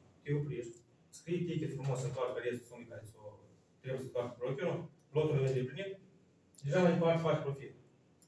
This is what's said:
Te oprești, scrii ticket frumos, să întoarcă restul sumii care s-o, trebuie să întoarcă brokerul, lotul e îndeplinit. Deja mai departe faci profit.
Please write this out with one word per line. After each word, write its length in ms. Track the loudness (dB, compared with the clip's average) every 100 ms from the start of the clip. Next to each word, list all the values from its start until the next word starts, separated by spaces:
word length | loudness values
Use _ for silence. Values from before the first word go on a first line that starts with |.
| -20 -14
Te 80 | -2 -2
oprești, 360 | 0 -4 -8 -12 _ _ _ -16
scrii 260 | -4 -2 0
ticket 240 | -2 -2 -4
frumos, 220 | -2 -2
să 60 | -2
întoarcă 320 | -2 -2 -2
restul 240 | -2 -4 -8
sumii 220 | -18 -14
care 120 | -16 -16
s-o, 120 | -16 -18 -18 -20 -20 _ _
trebuie 200 | -6 -6
să 60 | -2
întoarcă 260 | -2 -2 -4
brokerul, 420 | -4 -2 -2 -2 -6 -16 _ 2
lotul 200 | 4 4
e 120 | 2
îndeplinit. 440 | 2 -2 -4 -8 -8 -16 -20 _ _ _ -10
Deja 180 | 0 6
mai 100 | 6
departe 300 | 6 6 4 4
faci 160 | 2 0
profit. 260 | -4 -10 -16 -20 _ _ _